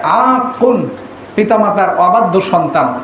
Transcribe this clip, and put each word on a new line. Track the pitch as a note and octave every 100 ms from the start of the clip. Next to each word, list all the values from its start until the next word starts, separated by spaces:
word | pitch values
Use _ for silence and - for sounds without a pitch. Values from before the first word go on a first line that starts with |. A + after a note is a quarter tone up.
আকুন, | D3+ G#3+ B3+ B3+ C4 - B3 G#3 - - - - -
পিতামাতার | - G#3+ G#3+ G#3 F#3+ F3+ E3+
অবাধ্য | F3+ A3+ F3 F#3+
সন্তান। | - F3 D3+ D#3 C3 -